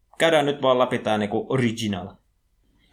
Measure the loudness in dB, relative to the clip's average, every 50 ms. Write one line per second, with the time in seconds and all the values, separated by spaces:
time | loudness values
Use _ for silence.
0 | _ _ _ 0 2 4 4 4 2 0 -2 0 2 2 4 4 2 0 0 -2
1 | -2 -2 -2 0 -2 -2 -2 -4 -4 -2 -2 0 0 -2 -2 -2 -4 -4 -4 -6
2 | -8 -12 -16 _ _ _ _ _ _ _ _ _ _ _ _ _ _ _